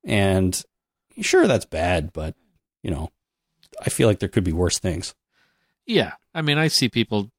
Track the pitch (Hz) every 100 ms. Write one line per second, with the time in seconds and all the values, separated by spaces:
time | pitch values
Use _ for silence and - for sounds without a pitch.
0 | - 107 98 95 92 - - _ _ _
1 | _ - 208 370 277 120 - 78 87 90
2 | 80 - 78 - _ _ _ _ - 76
3 | 80 _ _ _ _ _ _ - - -
4 | 117 98 101 - 90 82 90 - 92 92
5 | - - _ _ _ _ _ _ - 208
6 | 117 - _ 165 151 147 160 - 123 117
7 | 110 107 101